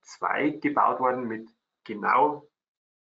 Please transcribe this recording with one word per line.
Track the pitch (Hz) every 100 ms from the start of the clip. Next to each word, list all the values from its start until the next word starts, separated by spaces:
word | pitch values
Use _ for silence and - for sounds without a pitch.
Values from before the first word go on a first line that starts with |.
zwei | - - 92 101 147
gebaut | 156 147 139 107 123
worden | 127 127 120
mit | 110 113 _ _ _
genau | - 104 95 110 147 214 - _ _ _ _ _ _